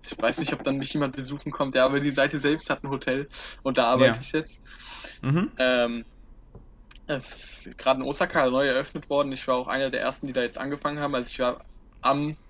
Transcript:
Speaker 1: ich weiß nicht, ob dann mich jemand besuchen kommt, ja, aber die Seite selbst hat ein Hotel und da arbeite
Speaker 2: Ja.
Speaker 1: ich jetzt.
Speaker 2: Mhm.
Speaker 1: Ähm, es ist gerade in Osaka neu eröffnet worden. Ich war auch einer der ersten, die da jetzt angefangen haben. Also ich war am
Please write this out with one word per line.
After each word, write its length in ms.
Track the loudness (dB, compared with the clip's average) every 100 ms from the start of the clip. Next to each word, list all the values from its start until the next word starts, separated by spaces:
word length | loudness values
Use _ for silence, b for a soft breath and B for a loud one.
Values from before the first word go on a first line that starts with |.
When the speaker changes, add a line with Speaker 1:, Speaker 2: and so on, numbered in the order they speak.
Speaker 1:
ich 140 | -14 -2
weiß 180 | 0 0
nicht, 140 | -4
ob 100 | -2
dann 140 | -2 -2
mich 160 | -2
jemand 220 | -2 -2 -4
besuchen 360 | -8 -8 -8
kommt, 240 | -4 0 4
ja, 100 | 4
aber 140 | 4
die 120 | 0
Seite 280 | 2 2 2
selbst 300 | 0 0 -2
hat 140 | -4
ein 60 | -2
Hotel 380 | -4 -2 -2 -4 B B B
und 140 | -2 2
da 80 | 4
arbeite 300 | 6 6 4
Speaker 2:
Ja. 40 |
Speaker 1:
ich 100 | -2
jetzt. 300 | -4 -4 -14 B B B B B B
Speaker 2:
Mhm. 280 | 0 0 0 2
Speaker 1:
Ähm, 480 | 2 4 2 -2 -10 -20 -20 -20 -20 -20 -20 -20 -20 -20 -6
es 580 | -6 -6 -16 -16 -16 -16
ist 100 | -2
gerade 240 | 2 2
in 40 | 0
Osaka 420 | -2 0 4 4
neu 180 | 4 4
eröffnet 420 | 2 0 -8 0
worden. 220 | 0 2
Ich 160 | -2 0
war 80 | 0
auch 120 | 0
einer 220 | -2 0
der 120 | 0
ersten, 260 | -2 -4 -4
die 60 |
da 80 | -2
jetzt 160 | -2 -4
angefangen 420 | -6 -4 -4 -2
haben. 140 | -2 -2
Also 140 | -4
ich 100 | -2
war 220 | -2 -2 -12 -20 -20 -2
am 340 | 2 2 0 -6